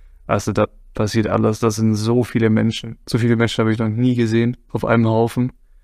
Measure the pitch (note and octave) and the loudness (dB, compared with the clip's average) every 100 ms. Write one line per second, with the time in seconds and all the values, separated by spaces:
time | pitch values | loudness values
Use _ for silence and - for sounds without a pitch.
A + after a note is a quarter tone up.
0 | - - - A2 - G#2+ G#2+ - - - | -20 -14 -4 -2 -2 0 -2 -4 -12 -4
1 | G#2+ A2+ G#2 G#2 A2 G#2+ A#2 G#2+ A2 G#2+ | -2 0 0 0 0 0 -2 0 0 0
2 | A2 B2 A#2+ A#2 A2 A2 A2 - A#2 - | 0 0 0 0 2 2 0 -4 -10 -16
3 | - A2+ A#2 A2+ A#2 - A2 A2 A2 A2 | -6 -2 2 2 0 0 0 0 -2 0
4 | B2+ A#2+ A2+ A2+ A#2 B2+ _ A2+ - A#2 | 0 2 2 2 0 -2 _ -6 0 2
5 | A2+ A2+ A#2 B2 B2 - _ - | 2 2 0 -2 -4 -6 _ -20